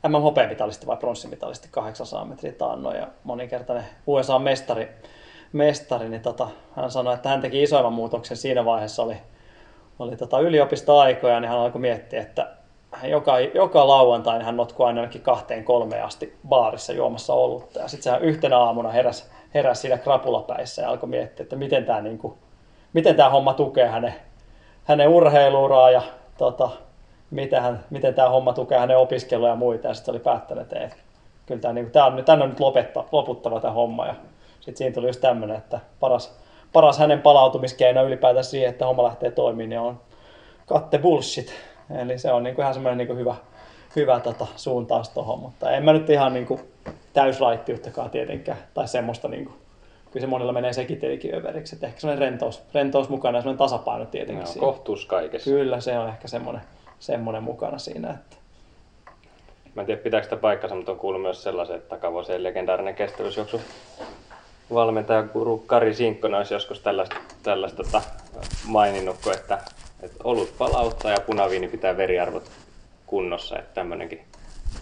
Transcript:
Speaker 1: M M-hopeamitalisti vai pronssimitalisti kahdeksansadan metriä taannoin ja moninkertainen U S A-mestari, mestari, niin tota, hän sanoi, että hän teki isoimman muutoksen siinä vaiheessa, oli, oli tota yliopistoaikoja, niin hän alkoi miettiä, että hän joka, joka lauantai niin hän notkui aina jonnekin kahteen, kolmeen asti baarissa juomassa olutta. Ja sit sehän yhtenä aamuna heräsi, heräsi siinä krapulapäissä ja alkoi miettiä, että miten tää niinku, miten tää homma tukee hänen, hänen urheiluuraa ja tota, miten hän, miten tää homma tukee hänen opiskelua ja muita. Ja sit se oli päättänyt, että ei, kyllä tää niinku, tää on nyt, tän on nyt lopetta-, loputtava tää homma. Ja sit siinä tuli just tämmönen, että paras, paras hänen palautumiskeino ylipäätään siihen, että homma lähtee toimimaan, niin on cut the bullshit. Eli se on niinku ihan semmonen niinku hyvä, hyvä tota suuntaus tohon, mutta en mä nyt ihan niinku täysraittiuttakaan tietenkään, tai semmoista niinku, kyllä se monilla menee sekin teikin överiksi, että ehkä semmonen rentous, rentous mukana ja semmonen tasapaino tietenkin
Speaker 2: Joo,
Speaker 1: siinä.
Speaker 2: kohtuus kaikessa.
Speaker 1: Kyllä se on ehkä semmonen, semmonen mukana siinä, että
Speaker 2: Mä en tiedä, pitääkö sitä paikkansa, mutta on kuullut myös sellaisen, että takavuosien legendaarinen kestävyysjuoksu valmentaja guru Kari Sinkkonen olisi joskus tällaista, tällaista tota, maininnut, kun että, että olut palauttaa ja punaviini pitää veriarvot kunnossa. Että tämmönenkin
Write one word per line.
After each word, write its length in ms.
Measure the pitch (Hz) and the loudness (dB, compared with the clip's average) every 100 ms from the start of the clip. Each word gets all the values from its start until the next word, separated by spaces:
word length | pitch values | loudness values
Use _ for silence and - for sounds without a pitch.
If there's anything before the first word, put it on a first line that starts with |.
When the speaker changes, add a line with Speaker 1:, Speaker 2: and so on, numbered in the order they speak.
| 156 | 2
Speaker 1:
M 40 | |
M-hopeamitalisti 760 | 151 151 147 120 113 107 101 123 | 2 2 4 0 0 -6 -6 -8
vai 100 | 117 | -4
pronssimitalisti 680 | 120 117 123 127 - - - | -4 -6 -12 -14 -12 -14 -10
kahdeksansadan 560 | - 113 - 120 - 53 | -8 -8 -12 -12 -10 -12
metriä 240 | 131 71 | -12 -14
taannoin 460 | - 67 60 65 - | -8 -6 -6 -8 -8
ja 100 | - - | -10 -14
moninkertainen 640 | - 120 123 123 120 123 110 - - | -12 -12 -10 -10 -6 -8 -8 -12 -2
U 160 | 139 | 0
S 60 | 131 | 2
A-mestari, 600 | 131 139 131 - 113 110 - - - - - - | 0 2 -2 -4 -6 -6 -14 -20 -20 -20 -20 -10
mestari, 560 | 147 147 139 - 120 113 | 0 2 0 -6 -6 -6
niin 120 | 113 | -6
tota, 260 | 120 117 117 - - - | -8 -6 -8 -8 -18 -10
hän 160 | 131 | -6
sanoi, 220 | 127 123 | -4 -2
että 160 | 123 135 | -2 -2
hän 120 | 135 | -2
teki 220 | 123 135 | -2 0
isoimman 300 | 143 147 120 | 2 2 2
muutoksen 440 | 117 113 117 117 113 | -2 -6 -8 -8 -10
siinä 280 | 135 123 113 | -2 0 0
vaiheessa, 380 | 113 107 - | -2 -4 -6
oli, 120 | 117 107 - - _ _ - _ _ _ | -6 -8 -16 -20 _ _ -20 _ _ _
oli 180 | 120 127 | -12 -10
tota 220 | 120 127 | -2 0
yliopistoaikoja, 1000 | 165 156 139 - - 147 135 127 127 117 | 4 4 2 0 6 8 8 4 2 2
niin 100 | 120 | 0
hän 100 | 120 | -2
alkoi 220 | 120 120 | -2 -2
miettiä, 400 | 127 113 - 117 | -4 -4 -6 -10
että 260 | - - - - _ _ _ | -8 -8 -8 -10 _ _ _
hän 180 | - 131 | -12 -2
joka, 300 | 151 147 127 | 0 2 2
joka 480 | 131 - 185 165 139 | 2 2 4 6 8
lauantai 500 | 135 127 117 113 113 | 8 8 6 0 -2
niin 80 | 117 | -2
hän 120 | 117 | -4
notkui 280 | 117 - 123 | -4 2 0
aina 140 | 120 | 2
jonnekin 220 | 120 - | -6 -4
kahteen, 420 | - 120 - 117 | 0 0 -2 -8
kolmeen 400 | 110 120 110 107 | 0 0 2 -6
asti 320 | 110 - 110 - 139 | -8 -10 -14 -14 2
baarissa 440 | 131 110 120 - | 2 2 -2 -8
juomassa 400 | 139 127 117 - | -2 -2 -4 -2
olutta. 460 | 131 127 127 - - | 0 0 -2 -10 -12
Ja 80 | - | -10
sit 140 | 143 | -8
sehän 200 | 131 123 | -2 0
yhtenä 360 | 165 156 139 123 | 0 0 2 4
aamuna 320 | 117 117 113 | 4 0 -2
heräsi, 340 | 117 123 - - - - | 0 0 -2 -16 -20 -4
heräsi 280 | 147 135 120 | 0 0 0
siinä 160 | 135 127 | -2 -2
krapulapäissä 840 | 139 131 131 113 - - 127 - | 2 0 2 -2 -4 -8 -8 -6
ja 80 | 120 | -6
alkoi 200 | 127 123 | -4 -4
miettiä, 340 | 127 - - | -6 -6 -12
että 120 | - 135 | -12 -10
miten 300 | 135 139 117 | -2 -2 0
tää 160 | 110 | -4
niinku, 360 | 104 113 - - _ - _ _ _ | -4 -10 -12 -14 _ -20 _ _ _
miten 220 | 165 160 151 | 2 4 8
tää 140 | 135 | 8
homma 240 | 139 131 | 6 2
tukee 340 | 127 143 131 120 | 0 0 4 2
hänen, 280 | 113 117 - - - - - _ _ | 2 -4 -8 -20 -20 -20 -20 _ _
hänen 260 | - 151 147 | 0 6 8
urheiluuraa 840 | 170 160 143 139 139 135 131 127 | 8 8 8 6 6 6 8 10
ja 100 | 123 - - - - | 8 2 -16 -20 -2
tota, 320 | 127 - 123 - - _ - _ _ | -2 0 -2 -2 -20 _ -20 _ _
miten 300 | 143 135 131 | -8 -2 0
hän, 240 | 123 120 - | 0 -4 -10
miten 240 | 139 135 | -2 0
tää 160 | 127 127 | 4 4
homma 240 | 131 127 | 4 2
tukee 240 | 123 123 127 | -2 0 2
hänen 200 | 123 127 | 4 4
opiskelua 500 | 127 127 - 117 117 | 4 0 -2 0 2
ja 80 | 117 | 2
muita. 320 | 123 113 - | 0 -2 -6
Ja 60 | |
sit 120 | 110 - | -6 -8
se 60 | |
oli 80 | 117 | -4
päättänyt, 420 | - 120 - - | -2 -2 -4 -12
että 180 | 120 - | -8 -10
ei, 100 | - - _ _ - _ _ | -10 -14 _ _ -20 _ _
kyllä 160 | 120 | -6
tää 120 | 120 | -4
niinku, 180 | 117 117 | -4 2
tää 140 | 151 135 | 4 4
on 100 | 131 | 4
nyt, 100 | 127 | 4
tän 160 | 151 | 6
on 80 | 135 | 4
nyt 100 | 127 | 2
lopetta-, 440 | 139 131 117 - - | 2 2 0 -8 -2
loputtava 480 | 151 131 120 120 113 | -2 0 -6 -6 -4
tää 120 | 117 | -2
homma. 360 | 113 117 117 - | 0 -2 -2 -6
Ja 80 | 123 - _ - _ | -8 -16 _ -20 _
sit 180 | - 113 | -20 -6
siinä 160 | 131 | -4
tuli 140 | 120 123 | -2 -4
just 140 | 123 | 2
tämmönen, 340 | 131 117 107 107 | 2 2 -4 -10
että 240 | - 117 - _ | -8 -12 -12 _
paras, 400 | 131 120 - - - - _ | 0 0 -2 -20 -20 -20 _
paras 260 | 170 156 143 | 6 6 6
hänen 220 | 151 143 | 4 6
palautumiskeino 840 | 147 143 131 139 127 - 127 127 131 | 8 10 8 4 -6 4 4 6 2
ylipäätään 380 | 127 127 127 | 4 4 4
siihen, 260 | 127 139 127 | 0 -2 -2
että 160 | 123 127 | 0 -2
homma 180 | 127 | 2
lähtee 280 | 120 120 123 | 0 0 -4
toimimaan, 380 | 120 123 113 110 | 0 -2 -2 -8
niin 100 | 117 | -6
on 200 | 120 120 _ - - - - _ - | -6 -8 _ -20 -20 -20 -20 _ -2
cut 220 | 151 - | -2 0
the 80 | 147 | 2
bullshit. 560 | 165 147 - - 123 - - - - 143 | 4 2 0 -10 -10 -16 -20 -20 -14 -10
Eli 220 | 123 127 | -6 -4
se 140 | 151 | 0
on 120 | 120 | 0
niinku 180 | 123 131 | -2 -4
ihan 120 | 139 | -4
semmonen 240 | 131 131 123 | -2 -4 -4
niinku 180 | 120 123 | -6 -4
hyvä, 200 | 120 120 - - - - - 156 | -4 -6 -16 -20 -20 -20 -8 -2
hyvä 240 | 139 120 | 2 2
tota 280 | 120 113 127 - | 0 -6 -10 -8
suuntaus 540 | - 123 113 117 117 | -6 -4 -2 -2 -2
tohon, 300 | - 110 - | -8 -6 -8
mutta 320 | 127 - 131 | -10 -6 -2
en 120 | 135 | 2
mä 100 | 147 | 4
nyt 160 | 156 156 | 4 4
ihan 240 | 147 135 | 4 4
niinku 260 | 127 120 127 - _ - - _ | 0 -4 -8 -8 _ -20 -20 _
täysraittiuttakaan 960 | 139 135 131 127 117 - 117 - 123 123 | 2 2 2 0 0 -6 -10 -10 -10 -8
tietenkään, 480 | 127 123 135 - 101 - | -6 -6 -8 -8 -10 -10
tai 140 | - 123 | -8 -4
semmoista 400 | 123 117 117 - | -4 -4 -8 -8
niinku, 240 | 135 135 - _ _ - _ _ | -10 -14 -18 _ _ -20 _ _
kyllä 120 | 127 | -8
se 40 | 131 | -4
monilla 260 | 127 123 | -4 -2
menee 200 | 123 123 | -2 -4
sekin 260 | 123 127 127 | -4 -8 -6
teikin 360 | 131 135 - - | -6 -6 -6 -8
överiksi, 400 | - 156 - 160 | -8 -10 -14 -12
että 120 | 131 | -12
ehkä 120 | - | -8
semmonen 200 | 151 139 | -6 -2
rentous, 440 | 135 120 120 - _ | -4 -2 -8 -8 _
rentous 360 | 147 139 139 135 | -2 0 0 0
mukana 280 | 135 127 120 | -2 -2 -2
ja 40 | |
semmonen 160 | 131 131 | -4 -2
tasapaino 480 | 135 120 - 117 117 | -2 -2 -6 -8 -8
tietenkin 380 | - - 101 | -10 -10 -10
Speaker 2:
Joo, 80 | 87 | -10
Speaker 1:
siinä. 120 | - 135 | -2 -2
Speaker 2:
kohtuus 400 | 135 - 101 - | -2 -8 -8 -4
kaikessa. 440 | 92 78 - 139 | -4 -4 -6 0
Speaker 1:
Kyllä 300 | 139 131 123 | 0 0 -2
se 180 | 123 120 | -4 -4
on 120 | 113 | -6
ehkä 180 | 110 123 | -10 -12
semmonen, 340 | 120 123 127 - _ - _ | -10 -10 -12 -16 _ -20 _
semmonen 440 | - 123 117 110 | -8 -6 -6 -8
mukana 340 | 120 127 - 139 | -10 -8 -8 -10
siinä, 320 | - - - | -12 -12 -12
että 260 | - _ _ _ _ _ _ _ _ - _ _ _ _ _ _ - | -12 _ _ _ _ _ _ _ _ -20 _ _ _ _ _ _ -12
Speaker 2:
Mä 60 | |
en 40 | 101 | -8
tiedä, 160 | 104 | -6
pitääkö 220 | 117 107 | -2 -2
sitä 120 | - 92 | -2 -2
paikkansa, 400 | 107 98 92 92 | 0 0 -4 -8
mutta 160 | 90 | -8
on 80 | 92 | -8
kuullut 220 | 98 95 | -6 -4
myös 220 | 95 92 | -6 -6
sellaisen, 320 | 101 90 85 85 | -8 -6 -8 -10
että 140 | - | -12
takavuosien 540 | 82 87 85 90 92 | -8 -6 -6 -6 -6
legendaarinen 520 | 92 92 92 92 95 95 | -6 -6 -2 -2 -4 -6
kestävyysjuoksu 640 | 101 - 101 104 104 117 - - - - - - - - _ _ _ | -8 -6 -8 -8 -8 -10 -10 -20 -20 -18 -18 -18 -20 -20 _ _ _
valmentaja 500 | 117 113 110 107 110 | 0 2 0 0 0
guru 340 | 107 113 117 110 | 0 -4 -4 -4
Kari 360 | - 123 113 | 2 2 2
Sinkkonen 440 | 107 117 107 107 101 | 0 -2 -2 -2 -2
olisi 160 | 101 | -4
joskus 260 | 101 - 101 | -6 -8 -6
tällaista, 360 | 107 98 92 - - - | -4 -4 -4 -8 -16 -10
tällaista 400 | 107 95 - - | -4 -4 -4 -8
tota, 180 | 92 107 - - - - - - 110 | -4 -4 -4 -18 -18 -14 -10 -10 0
maininnut, 480 | 107 104 98 95 92 | 2 2 2 -6 -6
kun 100 | 104 | -6
että, 240 | 92 - 101 - - - - | -6 -4 -8 -8 -20 -20 -20
että 140 | 92 - | -20 -10
olut 300 | 120 117 - - | -4 -2 -4 -4
palauttaa 540 | 127 131 117 - 110 | -2 0 -2 -4 -2
ja 80 | 101 107 | -2 -2
punaviini 420 | 104 98 92 90 | -2 0 -2 -6
pitää 300 | - 95 90 | -4 -4 -2
veriarvot 460 | 92 90 87 87 - - - - - _ - | -2 -2 -2 -6 -14 -20 -20 -20 -20 _ -8
kunnossa. 540 | 98 90 87 - - | -6 -4 -8 -8 -12
Että 140 | - | -10
tämmönenkin 480 | - 90 87 85 - - - - - - - | -12 -10 -10 -12 -16 -20 -20 -20 -10 -8 -8